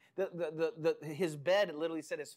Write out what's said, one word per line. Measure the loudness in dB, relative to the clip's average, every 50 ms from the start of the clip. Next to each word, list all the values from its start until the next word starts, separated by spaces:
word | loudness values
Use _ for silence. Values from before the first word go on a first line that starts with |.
| _ _ _
The, | -2 -2 -2 -2
the, | -2 -4 -2 0 0 0 0 0
the, | 2 2 2 2 0
the, | -2 -6 -2
his | 0 0 0 -2
bed, | -2 2 4 4 4 4 2
it | 0
literally | -2 -2 -2 -2 -4
said, | -6 -6 -6 -8
is | -8 -10 -12